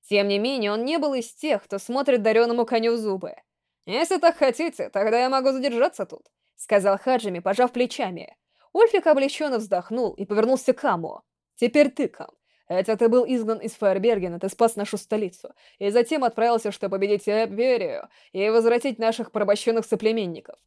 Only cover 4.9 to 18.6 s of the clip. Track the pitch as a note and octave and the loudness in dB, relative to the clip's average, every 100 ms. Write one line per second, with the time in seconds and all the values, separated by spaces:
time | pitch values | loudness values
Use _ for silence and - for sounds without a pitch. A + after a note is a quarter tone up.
4.9 | G3 G#3+ A3+ B3+ C4 C4 C4 C4+ A#3 D4+ | -2 0 2 2 2 0 0 -2 0 0
5.9 | - F#3+ D#3+ _ _ _ _ - G3+ G3 | -2 -10 -10 _ _ _ _ 0 2 2
6.9 | G3 - B3+ G#3+ F3 F#3 G3+ B3 B3 B3 | 0 0 0 -2 -6 -4 0 0 0 -4
7.9 | - G#3 F3 - _ _ _ _ F4 A4+ | -2 -8 -8 -16 _ _ _ _ 4 4
8.9 | G#4 E4 C#4 C#4 - D4+ A#3+ G#3+ F3+ F3 | 4 4 4 2 -2 -4 -4 -2 -4 -2
9.9 | A#3 A3+ - G3 G#3 A3+ C4 - B3 C#4+ | -4 -4 -6 -4 0 2 2 0 0 0
10.9 | F3+ E3 - _ _ _ - A#3+ D4 C#4 | -2 -6 -12 _ _ _ -2 2 4 2
11.9 | - C4+ - - _ _ _ _ F3+ F#3+ | 2 -6 -6 -20 _ _ _ _ -2 0
12.9 | G#3+ A#3 B3 A#3+ B3+ G#3+ A3 A3+ - G3+ | 2 4 4 2 -2 -2 -4 -6 -2 0
13.9 | F#3+ A3 G#3+ F3+ F3 F#3+ - A#3 G#3+ G3+ | 2 2 0 -2 -6 -8 2 0 2 -6
14.9 | G3+ - G#3+ G3 - - _ _ _ G3+ | -8 -4 -4 -4 -10 -20 _ _ _ 0
15.9 | A3+ A#3 D#4 B3 A#3 A#3 A#3 A3 F#3+ G3 | 2 2 0 -2 0 0 0 -2 -6 -6
16.9 | G3 G3 G3+ G#3 G#3+ A3+ G3 B3+ A#3+ F3 | -2 0 0 0 -2 -2 -2 0 0 -2
17.9 | G#2 - _ _ F#3+ G#3 A3+ | -8 -12 _ _ -4 2 4